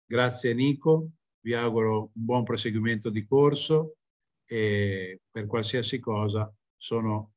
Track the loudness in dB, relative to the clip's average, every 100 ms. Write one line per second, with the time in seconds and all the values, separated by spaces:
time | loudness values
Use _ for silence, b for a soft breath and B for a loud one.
0 | -4 0 0 0 0 2 2 2 4 2
1 | 2 -12 _ _ -4 -2 0 0 2 0
2 | -4 -6 0 0 0 -2 -2 0 0 -2
3 | -2 -4 2 4 4 4 2 2 0 -8
4 | _ _ _ _ -8 -2 0 2 0 -2
5 | -6 -12 _ -10 -4 -4 -2 -2 -2 -4
6 | -2 -2 0 -2 -4 -8 _ _ -6 -2
7 | 0 -2 -6